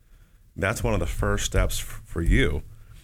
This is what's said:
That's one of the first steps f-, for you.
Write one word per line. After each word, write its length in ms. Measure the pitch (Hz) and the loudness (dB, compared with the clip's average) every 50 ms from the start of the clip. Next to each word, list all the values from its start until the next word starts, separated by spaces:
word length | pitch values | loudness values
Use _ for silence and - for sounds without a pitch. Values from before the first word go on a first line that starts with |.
| _ _ - - - _ _ - - - - | _ _ -20 -20 -20 _ _ -20 -20 -18 -8
That's 280 | - 90 98 117 - - | -4 -2 -2 -2 0 0
one 120 | 120 110 | 0 0
of 40 | 95 | 0
the 60 | 87 | 0
first 400 | - - - 113 104 101 104 - | 0 -2 -2 0 0 0 0 -2
steps 340 | - - 98 92 87 - - | 0 2 2 2 2 0 -4
f-, 220 | - - - - - | -6 -8 -12 -14 -14
for 160 | - - 85 | -10 -6 -2
you. 420 | 85 87 92 123 131 73 76 73 - - - - - - - - | 2 4 6 6 4 4 0 -2 -6 -8 -16 -20 -20 -20 -20 -20